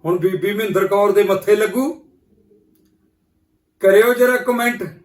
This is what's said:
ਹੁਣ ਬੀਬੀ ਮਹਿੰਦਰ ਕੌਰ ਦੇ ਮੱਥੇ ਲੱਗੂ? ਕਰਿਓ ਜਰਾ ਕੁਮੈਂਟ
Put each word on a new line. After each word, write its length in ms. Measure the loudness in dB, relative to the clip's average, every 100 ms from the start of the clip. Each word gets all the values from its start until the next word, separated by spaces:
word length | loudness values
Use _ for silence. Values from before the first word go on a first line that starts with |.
| -4
ਹੁਣ 120 | -2
ਬੀਬੀ 360 | -2 -2 -6
ਮਹਿੰਦਰ 340 | -4 -4 -2 0
ਕੌਰ 240 | 0 2
ਦੇ 120 | 2
ਮੱਥੇ 320 | 2 -2 0 0
ਲੱਗੂ? 540 | 0 -2 -4 -6 _ _ _ _ _ _ _ _ _ _ _ _ _ _ _ _ _ _
ਕਰਿਓ 340 | 4 4 4
ਜਰਾ 240 | 2 0 0
ਕੁਮੈਂਟ 460 | -2 -2 -4 -6 -12 -14